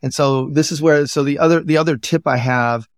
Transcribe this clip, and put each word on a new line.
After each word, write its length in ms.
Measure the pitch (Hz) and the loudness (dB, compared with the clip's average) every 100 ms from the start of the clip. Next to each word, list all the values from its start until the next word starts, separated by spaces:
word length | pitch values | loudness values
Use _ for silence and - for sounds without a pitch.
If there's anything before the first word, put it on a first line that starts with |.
And 100 | 135 | -6
so 380 | - 139 135 131 | 0 0 0 0
this 220 | 147 156 | -2 -2
is 100 | 156 | 0
where, 240 | 160 147 147 | 2 2 2
so 160 | - | -2
the 160 | 143 143 | -2 2
other, 240 | 165 165 | 2 2
the 140 | 156 151 | 2 0
other 200 | 160 135 | 0 -2
tip 300 | - 160 151 | -2 -2 0
I 120 | 127 | -2
have 500 | 123 127 120 117 113 | 0 0 0 -2 -8